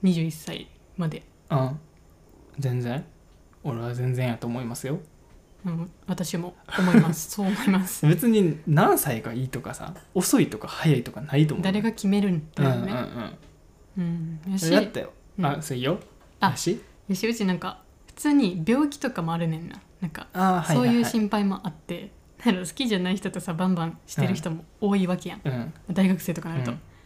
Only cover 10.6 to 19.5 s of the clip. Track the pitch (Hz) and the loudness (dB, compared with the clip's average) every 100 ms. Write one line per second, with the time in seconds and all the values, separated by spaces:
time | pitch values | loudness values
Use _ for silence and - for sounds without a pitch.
10.6 | - - 165 127 120 107 147 139 156 147 | -8 0 4 4 0 -10 0 4 4 2
11.6 | 185 202 220 214 196 202 202 170 151 - | 0 0 -2 -2 0 2 2 -2 -4 0
12.6 | 139 120 123 127 - 120 107 - - - | 0 0 -2 -6 -6 -8 -12 -12 -20 -20
13.6 | - _ - 196 170 170 160 160 190 190 | -20 _ -12 -6 -4 -4 -6 -8 -4 -2
14.6 | 165 185 202 127 - - _ - 160 143 | 4 4 2 -6 -10 -14 _ -2 -2 -2
15.6 | 151 123 131 202 - - - - 190 120 | -6 -4 -2 -4 -6 -20 -16 -2 -2 0
16.6 | - 220 - - - 190 220 233 190 175 | -2 -4 -6 -14 -6 -4 -2 0 0 -2
17.6 | 185 - - - - - 294 285 202 180 | -6 -12 -20 -20 -20 -4 4 4 4 0
18.6 | 160 262 294 - 262 190 165 165 170 | 2 2 2 -2 -6 -4 -4 -2 -2